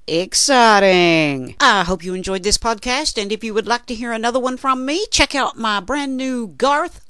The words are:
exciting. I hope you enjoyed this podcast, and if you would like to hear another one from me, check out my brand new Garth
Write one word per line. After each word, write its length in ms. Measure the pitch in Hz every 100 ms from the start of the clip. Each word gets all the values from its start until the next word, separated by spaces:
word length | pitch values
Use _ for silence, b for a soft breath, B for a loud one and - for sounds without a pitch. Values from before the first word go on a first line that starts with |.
| -
exciting. 1500 | 165 185 - - 262 226 202 196 180 175 160 151 139 123 -
I 240 | 269 202
hope 200 | 170 185
you 120 | 180 185
enjoyed 260 | 185 190
this 160 | 202 -
podcast, 640 | 233 220 247 254 311 226
and 100 | 202
if 120 | 214
you 100 | 226
would 140 | 214 208
like 180 | 240 -
to 80 |
hear 180 | 226 240
another 280 | 226 233 254
one 180 | 254 254
from 300 | 269 254 262
me, 180 | 330 440
check 240 | - 285 277
out 200 | 240 -
my 240 | 220 202
brand 380 | 185 285 277 262
new 300 | 262 247 214
Garth 580 | 139 269 294 339 -